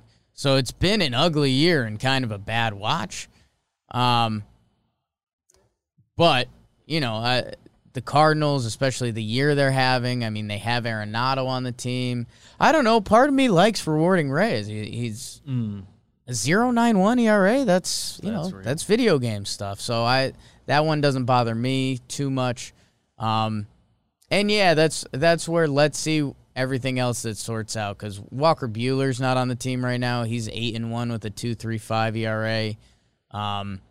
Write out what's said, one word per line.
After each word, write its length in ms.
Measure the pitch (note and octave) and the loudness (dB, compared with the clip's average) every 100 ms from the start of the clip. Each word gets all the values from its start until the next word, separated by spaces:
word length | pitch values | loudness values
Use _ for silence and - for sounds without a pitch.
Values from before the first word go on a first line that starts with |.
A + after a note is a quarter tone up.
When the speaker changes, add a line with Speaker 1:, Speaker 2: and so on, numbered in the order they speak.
| _ _ _ | _ _ _
Speaker 1:
So 200 | - C#3+ C3+ | -6 0 2
it's 140 | B2+ | 0
been 280 | - E3+ G#3+ | -2 0 2
an 120 | D#3+ | 0
ugly 360 | A#2+ E3+ D3+ C#3+ | 2 2 2 2
year 320 | C3 E3 D#3+ | 4 4 2
and 140 | A2+ G#2+ | 0 -4
kind 240 | B2+ C3+ | 0 0
of 60 | B2 | -2
a 80 | G#2 | -6
bad 360 | G2+ A2+ A#2 | -4 -2 -2
watch. 540 | G2+ G#2+ D#3 - - - _ _ _ _ _ - | -2 -4 -2 -4 -10 -16 _ _ _ _ _ -10
Um, 540 | B2 B2 A#2+ A#2 G#2+ G2+ _ _ _ _ _ _ _ _ _ _ _ _ _ _ _ _ - | -2 2 2 0 -2 -8 _ _ _ _ _ _ _ _ _ _ _ _ _ _ _ _ 2
but, 320 | E3 C3 B2+ - _ _ - | 4 4 0 -8 _ _ -6
you 140 | D#3+ | -2
know, 140 | C3 | -2
I, 400 | A2 A#2+ B2+ - - - _ _ | -2 0 0 -2 -10 -20 _ _
the 80 | - | -12
Cardinals, 640 | - C#3 D#3 D#3 D3+ C#3+ A#2 | -2 4 4 4 0 0 -2
especially 440 | - C3+ B2 B2 | -2 -2 -2 -4
the 120 | A2 | -4
year 320 | G#2+ A#2 D3 | -4 0 2
they're 160 | C#3+ C#3 | 2 2
having, 520 | C3+ B2+ B2+ B2 B2 | 2 2 2 0 -2
I 60 | A2+ | -4
mean, 160 | G#2+ G#2+ | -4 -6
they 100 | G#2 | -6
have 260 | A#2 A#2+ | -2 -2
Arenado 640 | A#2+ A2+ G#2 A2 B2+ C3+ B2+ | -2 -6 -6 -2 -2 0 -2
on 160 | B2+ | -2
the 100 | B2+ | -4
team. 540 | B2 B2 B2+ B2 B2 A#2 - - - | -6 -6 -4 -2 -4 -6 -12 -18 0
I 120 | G#3+ | 2
don't 120 | D#4 | 4
know. 160 | A#3 A3+ | 4 2
Part 280 | G3 G#3+ C#4+ | 4 6 6
of 60 | |
me 140 | C4+ C4 | 4 4
likes 380 | E3+ G#3 G#3+ - | 6 4 2 -2
rewarding 440 | D#3 E3 F#3+ C#3+ | 2 2 2 2
Reyes. 360 | C#3 A3 C3+ G#2 | 0 0 0 -4
He, 180 | G#2+ G#2+ | -8 -8
he's 500 | A2+ A#2+ G#2+ - - - | -6 -6 -8 -14 -16 -6
Speaker 2:
Mm. 360 | B2+ A2 G2+ F#2+ _ _ _ - | -4 -4 -6 -12 _ _ _ -10
Speaker 1:
a 80 | |
zero 360 | B2 B2 F#3 B3 | -4 0 2 2
nine 260 | A#3+ A#3 G#3 | 4 4 4
one 200 | F#3+ B3 | 4 4
E 100 | A3+ | 4
R 180 | G#3+ F#3+ | 6 4
A. 180 | B3+ | 4
That's, 560 | B3+ F#3 - - - - | 4 2 2 -6 -6 -8
you 80 | F#3+ | -6
Speaker 2:
That's 200 | A3 E3 | -6 -6
Speaker 1:
know, 60 | F#2+ | -8
Speaker 2:
real. 60 | |
Speaker 1:
that's 180 | F#2+ D#3 | -6 -4
video 360 | - G#3+ A#3+ D3+ | 0 2 4 2
game 280 | A#2+ G#2 G2 | 0 -4 -6
stuff. 340 | - G2+ G2+ | -8 -8 -8
So 240 | - A#2 | -4 -2
I, 300 | A#2 C3 C3 - - - - | 2 2 0 -4 -20 -16 -2
that 180 | C#3 | 0
one 160 | D#3 D3+ | 2 2
doesn't 240 | C#3+ C3 | 2 2
bother 300 | B2 B2 A#2 | 2 2 2
me 440 | A2+ B2+ C3+ C3 C3 - | 0 -2 0 0 -4 -8
too 240 | - C#3+ | -6 -4
much. 440 | C3+ B2+ B2 - _ _ _ _ - | -2 -2 -4 -10 _ _ _ _ -6
Um, 480 | A2 A2 A2 G#2+ G#2 _ _ _ _ _ - | -2 0 0 -4 -8 _ _ _ _ _ -2
and 180 | F3 G#3 | 0 2
yeah, 260 | G#3 G3 | 4 4
that's, 300 | D3+ D#3+ - - | 6 4 2 -8
that's 380 | C3 E3 E3+ - | 0 2 2 0
where 180 | E3 D#3+ | 0 2
let's 320 | C#3 D3+ - | 4 2 2
see 320 | D#3 D#3 C#3+ - _ | -2 0 0 -6 _
everything 460 | - C3 C3 C3 B2+ | -6 -2 -2 -2 0
else 220 | B2 A#2 | 0 -2
that 140 | A#2 G#2 | -6 -8
sorts 400 | - A2+ A2 A2 | -6 -6 -6 -6
out, 220 | G#2 G2+ | -6 -6
'cause 220 | G#2+ G2+ G#2 | -10 -12 -12
Walker 380 | A#2+ D#3 D#3 B2+ | 0 2 2 -2
Buehler's 520 | G#2+ B2+ C3+ C3+ B2 | -4 -2 0 0 0
not 160 | C3 B2+ | 0 0
on 120 | B2+ | 0
the 80 | B2 | -2
team 280 | C3 B2+ | -4 -4
right 140 | B2 B2 | -2 -2
now. 240 | B2 B2 | -2 -2
He's 240 | A2+ A#2+ A2 | -2 -4 -6
eight 240 | - A#2 A2 | -6 -6 -4
and 160 | A#2 | -6
one 180 | A#2 A#2+ | -4 -4
with 140 | A#2 | -6
a 60 | A2 | -8
two 260 | G#2 A#2+ A#2 | -8 -6 -6
three 220 | A2+ A2+ | -6 -6
five 380 | - A2+ A2+ A2 | -4 -2 -2 -2
E 100 | A2 | -4
R 180 | A2 A2 | -2 -2
A. 320 | A2+ A2 G#2+ _ _ _ _ _ | -2 -4 -6 _ _ _ _ _
Um, 480 | G2+ G#2 G2+ G2+ F#2+ - | -8 -6 -6 -8 -12 -16